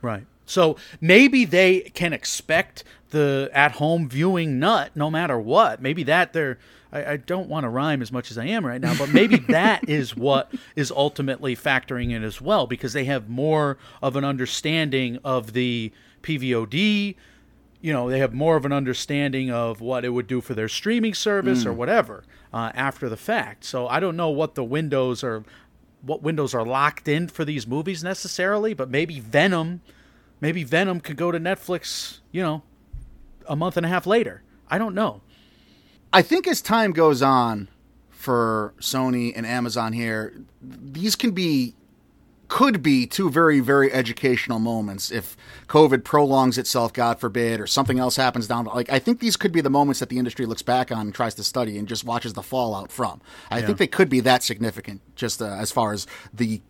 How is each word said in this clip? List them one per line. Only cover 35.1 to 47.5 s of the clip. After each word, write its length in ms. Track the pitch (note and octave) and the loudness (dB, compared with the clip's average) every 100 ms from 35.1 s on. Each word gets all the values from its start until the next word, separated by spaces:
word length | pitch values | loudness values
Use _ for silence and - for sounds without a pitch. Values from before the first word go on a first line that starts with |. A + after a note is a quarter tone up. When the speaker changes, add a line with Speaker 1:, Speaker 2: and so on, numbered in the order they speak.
| G#2 _ _ _ _ _ _ _ _ _ | -4 _ _ _ _ _ _ _ _ _
Speaker 2:
I 120 | F#3+ | 4
think 240 | - E4+ F4+ | 6 2 2
as 140 | D#4+ | -2
time 320 | - A3+ G#3+ | 2 2 2
goes 280 | D#3+ D#3+ C#3 | 6 6 6
on 460 | C3+ C3 A#2+ G#2+ G2 _ _ _ _ | 4 4 2 -2 -8 _ _ _ _
for 640 | - - B2 A#2 A2 G#2 - | -12 0 2 2 0 -4 -6
Sony 520 | - C3+ C3 B2+ A#2+ A2+ | -4 -2 0 0 -2 -4
and 100 | A2+ | -6
Amazon 480 | B2 A#2+ A#2 A2+ | -4 -4 -4 -4
here, 400 | A2+ A#2 A2 G#2+ A2 - _ | -2 -2 -4 -6 -12 -20 _
these 540 | B2+ B2+ C#3 C#3 G#3 - | -20 -18 -14 -6 -4 0
can 160 | A#3+ | -2
be, 440 | F#3 F3 C#3+ B2 - _ _ _ _ _ _ _ | 0 0 2 0 -6 _ _ _ _ _ _ _
could 320 | - C#4 G#3 | 2 4 4
be 240 | C#3 C3+ A#2+ | 4 2 2
two 240 | - F#3+ | 0 0
very, 300 | C#3 E3 D3 | 4 6 6
very 320 | B2 C#3 C#3 | 4 4 4
educational 640 | C3 A#2 A#2 C3+ A#2+ - A2+ | 2 -2 0 0 0 0 -2
moments 540 | A2+ A2+ G#2 F#2+ - | -2 -2 -4 -6 -6
if 240 | A2+ - - - - - | -6 -8 -16 -20 -20 2
covid 380 | D3+ D#3 C3 - | 8 8 6 4
prolongs 520 | D3 C#3+ C3+ C3 A#2+ | 2 4 6 4 2
itself, 360 | A#2+ B2+ A#2 | 0 0 0
God 260 | - A#2+ A#2 | 0 0 0
forbid, 400 | A#2+ G#2 A#2 | -2 0 0